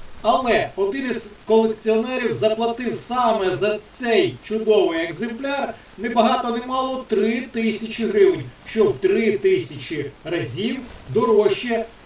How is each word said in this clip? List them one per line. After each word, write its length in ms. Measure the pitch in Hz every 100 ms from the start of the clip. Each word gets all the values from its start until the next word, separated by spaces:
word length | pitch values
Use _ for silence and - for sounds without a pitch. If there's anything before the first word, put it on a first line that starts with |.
| - -
Але 480 | 214 262 247 190 - -
один 340 | 202 269 254
із 220 | 220 - - -
колекціонерів 880 | 226 226 214 220 220 247 254 240
заплатив 640 | - 220 220 233 233 240 -
саме 600 | - 247 240 202 185 180
за 240 | 208 214 -
цей 440 | - 240 214 - -
чудовий 560 | - 220 220 208 170 165
екземпляр 760 | 165 151 233 226 277 277 226 - - -
не 120 | 226
багато 480 | 233 233 247 247 233
не 80 | 254
мало 400 | 262 262 254 -
три 340 | 202 226 254
тисячі 640 | - 233 226 - 220 - 208
гривень, 380 | 202 185 135 120 - -
що 180 | 220
в 140 | 196 -
три 340 | 185 214 220
тисячі 760 | - 190 185 165 135 - 160 127 -
разів 560 | 156 165 117 135 226 262 - - -
дорожче 760 | 165 240 208 202 - 247 226 226 -